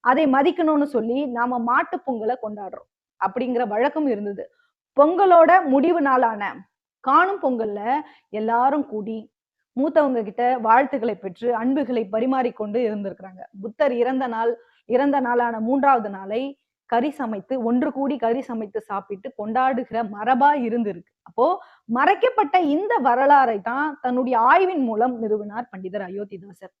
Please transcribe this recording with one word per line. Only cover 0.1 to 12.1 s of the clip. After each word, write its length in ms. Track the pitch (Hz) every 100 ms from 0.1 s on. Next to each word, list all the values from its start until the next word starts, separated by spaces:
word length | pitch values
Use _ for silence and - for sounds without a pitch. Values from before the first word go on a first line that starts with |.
| 262 302
மதிக்கணும்னு 600 | 262 294 - 320 302 294
சொல்லி 240 | 254 226 254 285
நாம 320 | 240 240 247
மாட்டுப் 460 | 233 262 311 339 269
பொங்கலை 280 | 240 220 254
கொண்டாடுறோம் 520 | 214 208 196 - _ _ _ _
அப்படிங்கிற 420 | 196 - 254 240 240
வழக்கம் 380 | 208 269 302 294
இருந்தது. 380 | 208 208 196 - _ _ _ _ -
பொங்கலோட 540 | 294 349 392 339 330 370
முடிவு 360 | 320 269 320 349
நாளான 420 | 277 254 233 214 196 - 196 _ _ _
காணும் 360 | 254 294 370 392
பொங்கல்ல 380 | 294 247 220 202 214 285 294 _ _
எல்லாரும் 560 | 208 220 233 254 294 -
கூடி 300 | 214 208 220 214 _ _ _ _ -
மூத்தவங்க 440 | 294 320 285 247
கிட்ட 220 | 208 190 247 254
வாழ்த்துக்களை 560 | 220 233 269 277 226
பெற்று 340 | 196 196 175 240
அன்புகளை 480 | 233 240 269 247 247
பரிமாறிக்கொண்டு 760 | 202